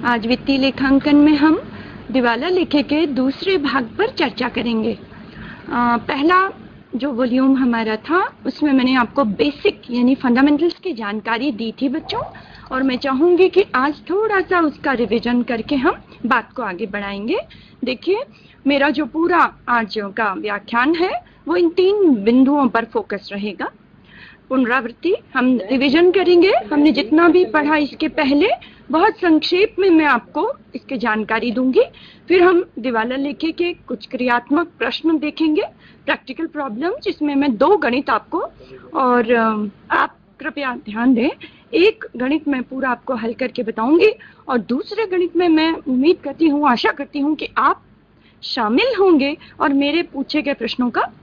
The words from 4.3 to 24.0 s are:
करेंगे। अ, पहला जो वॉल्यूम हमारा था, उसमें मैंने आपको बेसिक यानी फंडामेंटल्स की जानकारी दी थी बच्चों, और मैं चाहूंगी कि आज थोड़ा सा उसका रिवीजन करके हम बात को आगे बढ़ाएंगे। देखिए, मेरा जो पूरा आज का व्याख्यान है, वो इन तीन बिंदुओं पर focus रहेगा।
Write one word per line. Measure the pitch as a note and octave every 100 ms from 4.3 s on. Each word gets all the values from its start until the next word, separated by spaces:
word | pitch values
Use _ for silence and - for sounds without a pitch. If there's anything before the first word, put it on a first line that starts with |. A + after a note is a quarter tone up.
| - B3
करेंगे। | A#3 A#3+ A3+ A3
अ, | G3+ - - - - - - - A#3 A#3+ A#3+ -
पहला | C#4 D4+ F4+ F#4+ - - - - A#3+
जो | C4+
वॉल्यूम | A#3 B3+ B3+ C4 C4+
हमारा | B3+ A#3 A3 A3
था, | - E4+ A4 - -
उसमें | - D4+
मैंने | C4+ B3+
आपको | C4 A3+ -
बेसिक | A#3+ G3 D4 - G#4 - -
यानी | A#3+ B3
फंडामेंटल्स | C4+ C4 A#3+ C#4 D4 E4+
की | - F#4+
जानकारी | A#3+ G#3+ G#3+ A3+ A#3 C#4
दी | G#3 A3+ A3
थी | C4+
बच्चों, | C#4+ - A4 D#5 - - - -
और | C4
मैं | C4+ B3
चाहूंगी | C#4 C4 E4+ F4 F#4
कि | F4+ G#4
आज | B3+ C4+ D4+ -
थोड़ा | F#4 A4 G4+
सा | F#4 F4
उसका | D#4+ - D4+
रिवीजन | B3 A3+ A3+ A#3 B3
करके | A#3 A#3 A3 C#4+
हम | C4+ A4+ - - A#3
बात | B3 G#3+
को | -
आगे | A3 F3 G#3
बढ़ाएंगे। | G#3 G3+ G3+ G#3+ G4 D#5+ - - -
देखिए, | A#3 B3+ - G4+ C#5+ - - _ C4+
मेरा | C#4 C#4
जो | C#4+ D4
पूरा | D#4 E4+ F4 B3 - -
आज | A#3+ A3 A3
का | G3+ G3 A3
व्याख्यान | F#3+ G#3 G3+ - A#3 B3+
है, | E4 F4+ D#5+ - _ -
वो | E4+
इन | F4
तीन | E4+ F#4 G#4 F#4
बिंदुओं | A#3+ G3 B3 C4+ C#4+ C4+
पर | A3+
focus | A3+ A#3 G3+ G3+ -
रहेगा। | G3+ G#3 F3+ C4 - _ _